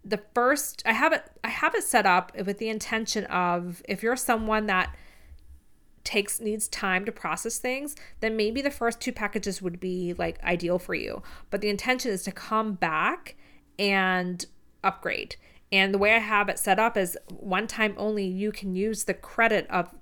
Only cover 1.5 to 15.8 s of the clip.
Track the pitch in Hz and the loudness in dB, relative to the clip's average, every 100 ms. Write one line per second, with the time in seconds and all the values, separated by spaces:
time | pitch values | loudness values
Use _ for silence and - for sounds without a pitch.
1.5 | - 311 453 - 240 196 180 180 - 196 | 0 2 2 2 4 6 4 2 -6 -4
2.5 | 202 220 220 - 226 220 220 196 180 175 | -4 -4 -4 -2 -2 0 -2 0 0 2
3.5 | 175 175 175 - 190 226 254 - 226 220 | 0 -2 -10 -6 -2 0 0 2 0 2
4.5 | 214 208 185 - - - - - - - | 0 2 0 0 -6 -20 -20 -20 -20 -20
5.5 | - - - - - - 214 202 - 220 | -20 -20 -20 -20 -14 -2 -2 -2 -4 -4
6.5 | 214 - - 196 185 208 - 170 165 226 | -4 -4 -2 2 2 0 -6 -4 -4 -4
7.5 | - 247 262 294 - - - 220 220 208 | -4 -4 -4 -6 -10 -16 -4 -2 2 0
8.5 | 240 277 - 233 226 - 240 208 214 202 | 2 -2 0 -2 0 -6 -4 -4 -2 -4
9.5 | 185 185 175 185 180 175 175 170 - - | -4 -6 -4 -4 -2 -2 -2 -4 -2 0
10.5 | 175 175 180 - 175 53 - - - - | 0 2 -2 -2 -6 -6 -8 -12 -18 -6
11.5 | 202 208 202 247 254 254 190 196 - - | -2 -2 -2 0 0 0 -4 -6 -10 -2
12.5 | 220 220 190 170 156 190 349 - - - | -2 0 -2 0 2 0 -2 -10 -20 -20
13.5 | - _ - 202 196 185 185 180 180 - | -20 _ -2 2 4 4 2 0 -4 -8
14.5 | - - _ 196 - - - - - - | -14 -20 _ -2 -2 -6 -6 -8 -14 -20
15.5 | - _ 196 | -20 _ 4